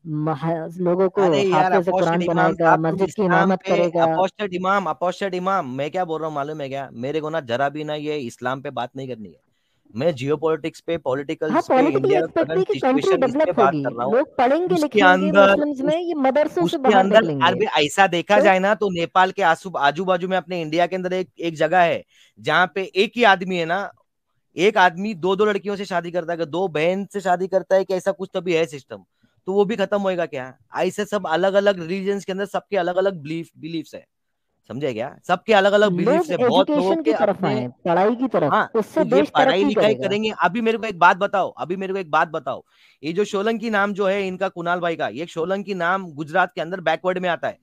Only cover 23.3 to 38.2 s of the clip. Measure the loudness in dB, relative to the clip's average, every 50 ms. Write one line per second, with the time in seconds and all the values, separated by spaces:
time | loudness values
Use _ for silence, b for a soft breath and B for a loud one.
23.3 | 4 4 0 -6 -4 -4 -2 -2 -4 -4 -4 -10 -14 _ _ _ _ _ _ _
24.3 | _ _ _ _ _ 2 2 2 4 6 4 4 2 0 -8 -8 -6 -2 -2 -2
25.3 | 2 2 2 0 0 -2 -4 -6 -8 -8 -8 -4 -4 -4 -4 -4 -6 -6 -4 -4
26.3 | -4 -4 -4 -4 -2 -2 -2 -2 0 0 0 0 0 -2 -6 -8 -10 -6 0 0
27.3 | 0 0 0 -2 -2 -2 0 _ 2 2 2 0 -4 -2 -2 -4 -4 -4 -10 -8
28.3 | -8 -6 -2 0 0 0 0 -2 -6 -16 -14 _ -18 -18 _ _ _ _ _ _
29.3 | _ _ _ -2 2 2 2 2 0 -2 -2 -2 0 0 0 0 -2 -2 -4 -6
30.3 | -6 -12 -12 -12 -16 _ _ _ -4 -2 -2 -2 -2 -4 -6 -4 -4 -6 -2 -2
31.3 | 0 2 2 2 2 4 2 2 0 0 -4 -6 -6 -4 -4 -4 -4 -4 -6 -8
32.3 | -6 -6 -6 -4 -6 -8 -6 _ -2 -2 0 0 0 0 0 0 -2 -4 -10 -8
33.3 | -8 -8 -10 -12 _ -16 -14 -8 -8 -8 -8 -10 -18 -20 _ _ _ _ _ _
34.3 | _ _ _ _ _ _ _ _ -8 -6 -4 -4 -4 -4 -6 -8 -10 -16 _ -2
35.3 | -2 -2 _ 4 4 4 6 6 6 6 4 4 2 0 2 2 2 2 2 0
36.3 | 0 0 2 4 4 4 4 4 2 0 2 2 0 0 0 0 0 2 0 0
37.3 | 0 0 -2 -2 -2 -2 -4 -6 -10 _ _ 0 2 4 4 2 2 0